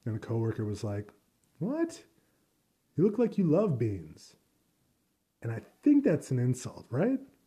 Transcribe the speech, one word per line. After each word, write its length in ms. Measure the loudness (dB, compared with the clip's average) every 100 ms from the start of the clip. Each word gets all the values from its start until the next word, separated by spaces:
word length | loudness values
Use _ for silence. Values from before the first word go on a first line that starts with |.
And 120 | -6 -8
a 20 |
coworker 460 | -4 -2 -2 -2
was 200 | -4 -4
like, 280 | -6 -6 -8 -14 _ _ _ _
What? 440 | -6 -2 -4 -4 -20 _ _ _ _ _ _ _ _ 0
You 80 |
look 140 | 2 4
like 200 | 0 2
you 60 |
love 340 | 4 4 4 2
beans. 560 | 0 -2 -8 -18 -20 _ _ _ _ _ _ _ _ _ _ _
And 100 | -8
I 100 | -8 -12 _
think 220 | 4 6
that's 260 | 6 0 0
an 80 | 0
insult, 480 | 0 0 -4 -14 -8
right? 300 | -2 0 -2 -6 _